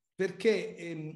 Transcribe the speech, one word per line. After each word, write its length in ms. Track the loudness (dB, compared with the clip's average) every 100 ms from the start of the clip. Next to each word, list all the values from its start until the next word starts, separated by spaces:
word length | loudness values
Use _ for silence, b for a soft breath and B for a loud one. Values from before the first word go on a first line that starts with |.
| _
perché, 600 | -2 -2 2 4 4 0
ehm, 400 | -8 -8 -6 -8